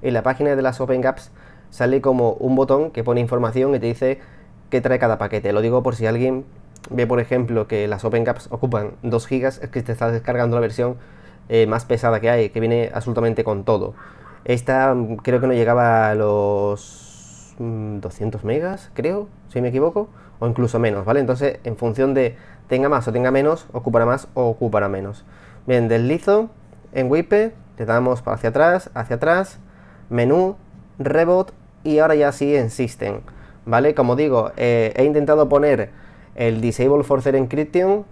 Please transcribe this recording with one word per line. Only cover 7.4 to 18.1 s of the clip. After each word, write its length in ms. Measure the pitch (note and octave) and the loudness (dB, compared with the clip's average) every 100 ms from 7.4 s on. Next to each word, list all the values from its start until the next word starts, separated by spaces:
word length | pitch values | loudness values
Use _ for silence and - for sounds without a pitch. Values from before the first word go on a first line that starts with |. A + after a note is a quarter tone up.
| B2 A#2 G#2+ | -2 -2 -2
que 220 | A2 G#2 | -4 -4
las 160 | G#2 | -4
Open 200 | A2 A#2 | -2 -2
Gaps 240 | A#2 A#2+ - | -2 -4 -8
ocupan 420 | A#2 B2+ A#2 G#2 - | -6 -4 -4 -6 -8
dos 240 | A#2+ A#2 - | -4 -4 -2
gigas, 320 | C3 C3 C3 | -2 -2 -4
es 80 | - | -10
que 120 | B2+ | -8
te 100 | B2 | -6
estás 200 | A2+ A#2 | -4 -2
descargando 440 | A#2 A#2 B2 A#2+ A#2 | -2 -4 -2 0 0
la 40 | |
versión, 360 | A#2 - B2 B2+ - - - - - | -2 -2 -4 -4 -14 -20 -20 -20 -2
eh, 180 | A#2 A2 | 2 2
más 180 | A2+ A#2+ | 0 -2
pesada 340 | A#2 A#2+ A2+ | 0 2 0
que 100 | A2+ | 2
hay, 200 | A#2+ G#2+ | 2 0
que 100 | A#2 | 0
viene 300 | A2+ A#2 A#2 | 0 0 0
absolutamente 500 | G#2 A#2 A#2 A#2 A2+ | -4 -4 -2 0 0
con 200 | A2+ G2+ | -2 -2
todo. 300 | G2 G#2+ G2 - - - - - | 0 0 -2 -10 -20 -20 -20 -20
Esta, 500 | - B2 A#2+ C3 C3+ | -4 -2 0 2 2
mm, 220 | B2+ A2+ A2+ | 2 -2 -6
creo 240 | - B2 | 0 0
que 60 | C3 | 2
no 80 | |
llegaba 540 | B2+ A#2 A#2+ A#2 A2+ A2 | 2 2 4 4 4 2
a 40 | |
los, 1400 | G#2+ G#2 G#2 G2+ G2+ G2+ G2+ - - - - - - - - | 2 2 2 2 0 0 -4 -8 -20 -20 -20 -20 -20 -20 -10
mm, 420 | A#2 A2+ G#2+ G#2 | -8 -6 -8 -8
doscientos 440 | G2 | -10